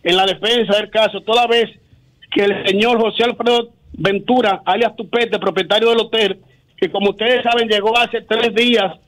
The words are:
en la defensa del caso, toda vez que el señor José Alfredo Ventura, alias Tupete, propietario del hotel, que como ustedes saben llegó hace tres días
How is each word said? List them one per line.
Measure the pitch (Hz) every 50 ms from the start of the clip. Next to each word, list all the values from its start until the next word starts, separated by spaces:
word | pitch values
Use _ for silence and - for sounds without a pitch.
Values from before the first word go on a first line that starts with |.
en | _ 170 175
la | 185 190
defensa | 196 185 - - 214 240 240 220 175 202
del | 208 214 214
caso, | - 220 220 202 - 196
toda | - - 220 240 240
vez | 233 233 233 226 - - - _ _ _ _ _ _ _ _ - _
que | - - 202
el | 202 196 - -
señor | 196 190 196 214 233 247 226
José | 226 214 - - 233
Alfredo | 240 240 - 226 240 240 240 233 233 _ _ _ - -
Ventura, | - 156 196 196 196 202 - 247 254 233 208 190 185 -
alias | - 185 214 240 220 233
Tupete, | - 220 160 - 240 240 226 208 196
propietario | 175 196 165 185 185 160 202 220 220 233
del | 233 226
hotel, | 214 226 - 220 214 196 190 - _ _ _ _ _ _ _
que | - - 175
como | 147 196 196 202
ustedes | 196 202 220 233 254 254
saben | 247 240 233 240 226 220
llegó | 214 208 196 220 226
hace | 240 240 - - 226
tres | 226 - 220 220 233 233 196
días | 214 240 240 240 220 196 185 160 _ _